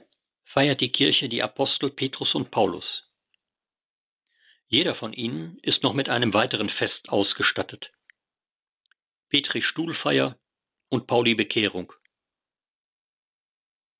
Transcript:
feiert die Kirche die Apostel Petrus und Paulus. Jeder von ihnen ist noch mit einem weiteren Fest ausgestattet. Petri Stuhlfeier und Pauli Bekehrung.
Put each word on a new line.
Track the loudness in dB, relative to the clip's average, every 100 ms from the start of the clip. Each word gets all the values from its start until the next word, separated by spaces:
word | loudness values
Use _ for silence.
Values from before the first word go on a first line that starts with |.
| _ _ _ _ _
feiert | 2 4 4
die | 0
Kirche | 2 4 2 0
die | -2
Apostel | -4 -2 -2 0 -4
Petrus | -2 -6 -2 -4
und | -2 -2
Paulus. | 2 2 0 -8 -12 -14 _ _ _ _ _ _ _ _ _ _ _ _ _ _ _ -2
Jeder | 0 0 -2
von | -8
ihnen | -6 -6 -6 -10 -8
ist | -2 0
noch | 2
mit | 0 0
einem | 2 2
weiteren | 2 2 0 -4
Fest | -2 -4 -6 -2
ausgestattet. | 0 0 2 0 0 -6 -8 -18 _ _ _ _ _ _ _ _ _ _ _ _ _ -2
Petri | -2 0 -4
Stuhlfeier | -4 -4 -6 -4 0 2 0 -4 _ _ _ _ -4
und | -4 2
Pauli | 4 4 2
Bekehrung. | 0 0 0 -2 -10 -14 _ _ _ _ _ _ _ _ _ _ _ _ _ _ _ _ _ _ _